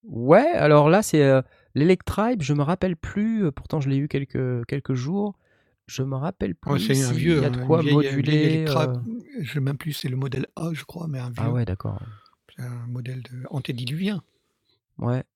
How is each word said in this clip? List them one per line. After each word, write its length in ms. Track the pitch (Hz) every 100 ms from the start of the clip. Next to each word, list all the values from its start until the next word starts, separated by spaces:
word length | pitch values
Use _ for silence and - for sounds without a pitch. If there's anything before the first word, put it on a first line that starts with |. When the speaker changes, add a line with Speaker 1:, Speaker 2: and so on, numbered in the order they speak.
Speaker 1:
Ouais, 480 | 226 117 123 185 302
alors 360 | 349 147 151 147
là, 140 | 185
c'est, 220 | 220 156
euh, 180 | 139 135 127 _ _
l'Electribe, 680 | 131 160 185 - - 220 240
je 100 | 147
me 80 | 147
rappelle 340 | 143 185 190 185
plus, 500 | - 202 220 226 175
euh, 60 |
pourtant 300 | - - 160
je 80 | 135
l'ai 80 | 139
eu 100 | 147
quelques, 580 | 143 139 127 127 123 120
quelques 260 | 143 -
jours, 420 | 127 131 196 208 - _ _ _ _ -
je 160 | -
me 120 | 135 131
rappelle 360 | 151 - - 165 -
Speaker 2:
Ouais, 80 | 139
Speaker 1:
plus 40 |
Speaker 2:
c'est 240 | 214 135
un 40 | 131
Speaker 1:
s'il 100 | 123
Speaker 2:
vieux, 240 | 165 160
Speaker 1:
y 40 | 127
a 40 |
de 100 | 123
Speaker 2:
hein, 60 | -
Speaker 1:
quoi 160 | 165
Speaker 2:
une 60 | 151
vieille, 80 | 143
une 60 |
vieille 140 | 139 135
Speaker 1:
moduler, 360 | 143 151 151
Speaker 2:
Electribe. 380 | 160 156 139 131
Speaker 1:
euh. 500 | 123 123 233 - 269
Speaker 2:
Je 120 | 131
sais 60 | 151
même 180 | 131 143
plus, 160 | 160
c'est 160 | 143 139
le 60 | 127
modèle 300 | 139 135 - -
A, 140 | 160
je 100 | 156
crois, 240 | - - 165
mais 100 | 135
un 140 | 123
vieux. 120 | 110
Speaker 1:
Ah 80 | 113
ouais, 140 | 123 110
d'accord. 340 | 95 107 98 113 104 _ _ _ -
Speaker 2:
C'est 60 |
un 240 | 123 120 120
modèle 360 | 123 123 131
de... 240 | 117 123 131
antédiluvien. 720 | 143 - 123 127 156 190 196 _ _ _ _ _ _ _ -
Speaker 1:
Ouais. 240 | 113 127 -